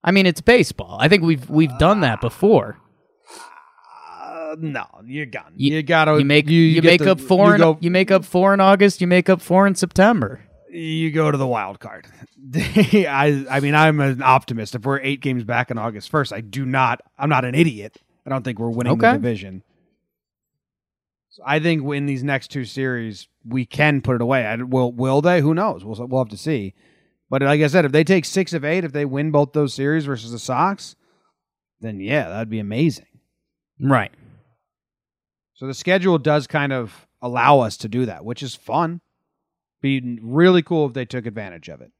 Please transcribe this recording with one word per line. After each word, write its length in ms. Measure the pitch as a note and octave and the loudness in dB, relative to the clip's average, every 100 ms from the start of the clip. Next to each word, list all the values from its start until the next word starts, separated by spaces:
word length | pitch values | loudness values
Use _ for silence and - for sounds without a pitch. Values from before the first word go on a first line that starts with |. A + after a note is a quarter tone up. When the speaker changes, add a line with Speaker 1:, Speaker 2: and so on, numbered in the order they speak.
Speaker 1:
I 80 | E3+ | 2
mean, 160 | G3 F#3+ | 4 4
it's 140 | D#3+ | 2
baseball. 560 | - B3 E3 - - G#2 | 4 4 4 -4 -12 -2
I 80 | C#3 | 2
think 140 | G3 | 4
we've, 260 | E3 D3 - | 2 -2 0
we've 260 | D3+ D#3+ B2 | 2 2 2
done 220 | D#3+ G#3 | 2 2
that 200 | C#3 G#2+ | 0 -2
before. 580 | A#2+ - G3+ F3+ G#2+ - _ _ _ _ _ - - D2 D2 _ - - D#2 E3+ | -6 0 4 4 2 -14 _ _ _ _ _ -20 -20 -20 _ _ -20 -20 -20 -18
Speaker 2:
Uh, 360 | E3+ E3 D#3 D#3+ | -16 -12 -12 -8
no, 280 | D#3 C3 - - | -8 -8 -12 -18
you're 220 | A2+ C#3+ C#3 | -14 -10 -10
gone. 260 | G#2+ D2+ E2 | -12 -16 -2
Speaker 1:
You, 200 | C#3 D#3 | 0 0
Speaker 2:
You 60 | |
gotta, 360 | D3+ E3 D#3 D3+ | 2 2 4 4
Speaker 1:
you 60 | |
make, 240 | C#3 D3 D3 | 4 4 4
Speaker 2:
you, 120 | E3 | 4
you 160 | D#3+ D#3 | 6 6
Speaker 1:
you 40 | |
Speaker 2:
get 80 | E3 | 6
Speaker 1:
make 120 | F3 | 6
Speaker 2:
the, 120 | D3 | 4
Speaker 1:
up 80 | F3+ | 0
four 280 | C3+ F#3 G#3 | 2 4 6
Speaker 2:
you 60 | |
Speaker 1:
in, 60 | G#3 | 6
Speaker 2:
go 180 | E3 D#3 | 4 2
Speaker 1:
you 100 | E3 | 0
make 200 | F#3 F#3 | 0 2
up 140 | F#3+ | 2
four 300 | F#3+ F3+ F#3+ | 2 2 2
in 60 | G3 | 4
August. 400 | F#3+ G3 G3+ - | 4 6 4 2
You 60 | F3 | 2
make 220 | F3+ F3 | 2 4
up 120 | F#3 | 0
four 260 | - F3+ G3 | 2 2 2
in 80 | |
September. 680 | F3+ E3+ - G3 A3+ G#2+ - _ _ _ | 0 -2 2 4 2 -4 -8 _ _ _
Speaker 2:
You 400 | E3+ D#3+ D#3+ D#3+ | -12 -6 -4 -2
go 180 | D3+ D3+ | 0 0
to 60 | C#3+ | 0
the 100 | C3 | -2
wild 340 | A2+ G2 G2 | -4 -6 -12
card. 260 | G2+ G#2+ - _ - | -18 -20 -20 _ -20
<laughs> 220 | _ C3 | _ -8
I, 920 | C#3 - G#3+ G3 G#3 E3 C#3 D3 C#3+ C3+ | -6 0 2 4 4 2 2 2 0 -2
I 100 | C3+ | -2
mean, 140 | C#3+ | 2
I'm 260 | D3+ D#3+ D3+ | 4 4 4
an 220 | C#3 B2+ | 0 0
optimist. 520 | C3 C3 - A2+ G#2+ | 4 4 2 -8 -8
If 120 | A#2 B2 | -8 -4
we're 140 | C#3 | -4
eight 200 | C3+ C#3 | -4 -4
games 240 | C3+ B2+ | -4 -6
back 260 | A2 A#2+ B2+ | -4 -4 -4
on 80 | A2+ | -6
August 300 | A2+ G#2 - | -8 -10 -6
first, 240 | D#3 C3 | -4 -4
I 80 | G#2 | -10
do 240 | A2 C3 | -12 -10
not, 380 | C3 C3+ B2+ B2+ _ _ | -4 0 0 -2 _ _
I'm 100 | C#3+ | -2
not 160 | C3 | -2
an 100 | B2+ | 0
idiot. 440 | C3+ D#3+ G#2+ G#2 _ _ _ | 0 0 0 -14 _ _ _
I 60 | - | -8
don't 140 | C3 | -8
think 160 | B2+ G#2+ | -8 -8
we're 100 | A#2 | -6
winning 260 | A2+ B2 A2+ | -4 -2 2
the 120 | A3+ | 2
Speaker 1:
Okay. 80 | - | 2
Speaker 2:
division. 480 | A#2+ G#2+ F#2+ F#2 _ _ _ _ _ _ _ _ _ _ _ _ _ _ _ _ _ | -4 -6 -10 -18 _ _ _ _ _ _ _ _ _ _ _ _ _ _ _ _ _
So 120 | _ C3+ | _ -2
I 140 | D3+ | 0
think 220 | E3 D#3+ C3+ | 0 -2 -2
in 140 | C#3+ C#3+ | -4 -4
these 160 | C3+ | -4
next 260 | C#3 C3+ - | -4 -4 -6
two 160 | C#3+ | -10
series, 640 | A#2+ C3+ C3+ B2 A2+ G2 - _ | -8 -6 -6 -6 -8 -12 -20 _
we 200 | A2+ B2+ | -8 -6
can 360 | A#2+ - D3+ C#3 | -6 0 2 2
put 160 | B2+ B2 | -2 -2
it 60 | |
away. 240 | A#2+ C3 G#2+ | 0 0 -2
I, 100 | A2+ | -6
will, 360 | B2+ C3 B2 | -4 -2 -2
will 300 | A#2+ C3 C#3 | -2 0 2
they? 180 | E3 F3 | 2 2
Who 140 | D3 | 2
knows? 300 | D#3+ G#3 F2+ | 0 -2 -6
We'll, 220 | G2+ A2 B2 | -12 -12 -4
we'll 160 | C3 | -4
have 80 | A#2 | -4
to 60 | G#2 | -8
see. 380 | D#3 C#3 G2 _ _ _ _ _ _ | -6 -6 -6 _ _ _ _ _ _
But 120 | C3+ | -2
like 200 | C#3 D3+ | 2 2
I 40 | D3+ | 2
said, 160 | F3+ D3 | 2 2
if 60 | |
they 120 | C#3+ | 2
take 200 | D#3+ F#3+ - | 2 0 0
six 260 | F#3+ F3+ | -4 -4
of 120 | E3 | -4
eight, 200 | D3 F3+ | -4 -4
if 80 | E3+ | -4
they 140 | C#3+ C#3+ | -6 -4
win 240 | C3+ D#3 | -4 0
both 240 | D3 C#3+ | 0 0
those 180 | D3+ C#3 | 0 -2
series 320 | - C#3 D#3+ | -2 -2 -2
versus 260 | C#3+ B2 A2+ | -4 -8 -10
the 80 | A#2+ | -12
Sox, 560 | - B2+ F3+ G3 - _ _ _ _ _ _ _ _ _ | -6 -2 -2 -4 -14 _ _ _ _ _ _ _ _ _
then 200 | A2+ G2+ | -14 -10
yeah, 280 | G2 D3 F2+ | -4 -4 -4
that'd 220 | G2 A2+ | -8 -8
be 80 | A2 | -8
amazing. 480 | G2+ A2+ D#3+ A2+ _ _ _ _ _ _ _ _ | -6 0 -2 -2 _ _ _ _ _ _ _ _
Speaker 1:
Right. 320 | C3+ B2+ G2 _ _ _ _ _ _ _ _ _ _ _ _ _ _ | 0 0 0 _ _ _ _ _ _ _ _ _ _ _ _ _ _
Speaker 2:
So 120 | _ C3 | _ -12
the 80 | |
schedule 440 | C3 - F#3 F#3 E3 | -8 -2 0 2 2
does 280 | D3+ D3+ B2+ | 2 0 -2
kind 260 | D#3 C#3+ | -4 -2
of 340 | C3 A2+ - _ _ | -4 -6 -14 _ _
allow 380 | B2 B2 B2+ C#3+ | -8 0 4 4
us 180 | A2+ - | 2 -6
to 100 | A2 | -8
do 160 | A#2+ A#2+ | -4 -4
that, 180 | E2 | -8
which 180 | G2 B2 | -12 -12
is 120 | C#3 | -12
fun. 460 | - - C3 E3 E3+ _ _ _ _ _ _ _ _ | -14 -6 -4 -4 -6 _ _ _ _ _ _ _ _
Be 380 | C3+ C3+ B2 A#2 | -4 -4 -6 -12
really 400 | A2+ C#3 F3+ F3+ | -6 2 4 4
cool 240 | D#3 E3+ D3 | 0 -2 -2
if 60 | |
they 140 | B2 B2 | -4 -8
took 200 | B2+ A#2 | -8 -10
advantage 420 | G#2+ G2 E2+ D#2+ | -12 -14 -16 -20
of 120 | C#2 | -20
it. 100 | B1 | -20